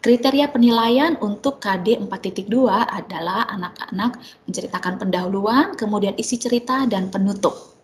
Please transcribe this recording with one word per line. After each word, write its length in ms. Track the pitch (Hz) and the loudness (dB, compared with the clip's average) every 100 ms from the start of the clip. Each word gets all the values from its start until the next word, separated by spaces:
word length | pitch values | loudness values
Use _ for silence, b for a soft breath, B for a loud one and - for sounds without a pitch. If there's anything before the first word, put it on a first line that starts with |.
| - | 4
Kriteria 480 | 240 262 269 285 | 4 4 2 2
penilaian 640 | 262 240 226 233 247 311 320 | 6 6 6 4 4 2 0
untuk 400 | 208 208 277 269 208 | -2 -2 -4 -4 -4
K 160 | 190 | -2
D 160 | 180 233 | 0 0
empat 320 | 196 190 190 | 0 -8 -8
titik 160 | 185 190 | -8 -2
dua 400 | 233 254 190 240 | 2 4 4 0
adalah 560 | 156 - 165 165 196 - | -4 -8 -8 -4 -2 -4
anak-anak 720 | 208 175 - - 185 233 247 B B - | -4 -8 -10 -10 -2 -2 -4 B B -10
menceritakan 560 | 190 - 185 180 185 | -8 -6 -6 -4 -4
pendahuluan, 720 | 196 180 180 196 202 247 370 | -2 -2 -2 -2 2 2 2
kemudian 400 | 370 214 208 196 196 | 0 -2 0 -2 -2
isi 160 | 226 233 | -4 -4
cerita, 480 | 240 240 240 262 262 | 0 -2 0 -2 0
dan 240 | 202 185 | -2 -4
penutup. 640 | 196 196 196 160 - - _ | 0 0 2 -2 -2 -18 _